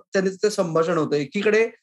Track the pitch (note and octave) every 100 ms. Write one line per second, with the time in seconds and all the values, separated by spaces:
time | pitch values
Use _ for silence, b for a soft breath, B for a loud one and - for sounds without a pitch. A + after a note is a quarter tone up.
0 | _ G3 F#3+ F#3+ G#3+ G3+ F3 D#3+ E3 E3
1 | C#3+ D3 C#3 G3+ G#3 G#3 A#3 -